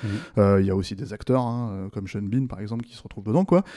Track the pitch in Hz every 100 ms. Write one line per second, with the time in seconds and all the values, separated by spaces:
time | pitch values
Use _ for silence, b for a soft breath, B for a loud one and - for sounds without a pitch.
0 | 107 104 165 - 101 98 98 95 92 98
1 | 92 104 - 127 120 120 117 98 98 104
2 | 98 104 101 120 131 101 104 117 117 -
3 | - - 104 147 190 180 196